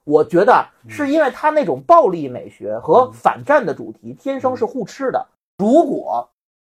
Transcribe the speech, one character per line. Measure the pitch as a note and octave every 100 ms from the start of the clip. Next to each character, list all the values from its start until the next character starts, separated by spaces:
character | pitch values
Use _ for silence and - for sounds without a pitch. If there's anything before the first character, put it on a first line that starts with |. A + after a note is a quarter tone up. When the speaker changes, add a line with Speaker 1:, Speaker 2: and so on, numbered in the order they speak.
Speaker 1:
我 | - D3+
觉 | D3+ F3
得 | A3+ F3+ - _ -
是 | - C#4+
因 | D#4
为 | C4+
他 | - D#4
那 | D4+
种 | F#3+ C3+
暴 | - E4+ A3
力 | F3 C#3
美 | B2 G2+
学 | _ G#2 A2
和 | D3+ G#3 B3+
反 | - - A2+
战 | B2 D4
的 | F3+
主 | B2+ A#2
题 | - A2+
天 | - C4+ C4+
生 | B3+ B3+
是 |
互 | A3+ C4
斥 | G3 - C4
的。 | - - _ _ -
Speaker 2:
嗯。 |
Speaker 1:
如 | G#3 D4+ D4
果 | D#3+ - A2+ - _ _ _